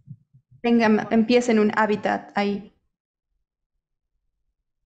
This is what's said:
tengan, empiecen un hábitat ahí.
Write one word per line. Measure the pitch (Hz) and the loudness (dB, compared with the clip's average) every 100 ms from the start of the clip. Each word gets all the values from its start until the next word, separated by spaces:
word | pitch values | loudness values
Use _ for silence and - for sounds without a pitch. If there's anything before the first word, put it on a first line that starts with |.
| - - _ _ _ _ | -20 -20 _ _ _ _
tengan, | 240 233 220 214 - | 0 2 2 0 0
empiecen | 226 220 247 247 220 | 0 2 2 2 2
un | 214 208 | 0 0
hábitat | 214 208 208 202 - 208 | -2 -2 -4 -6 -6 -4
ahí. | 202 202 202 _ _ _ _ _ _ _ _ _ _ _ _ _ _ _ _ _ _ _ _ _ | -4 -6 -12 _ _ _ _ _ _ _ _ _ _ _ _ _ _ _ _ _ _ _ _ _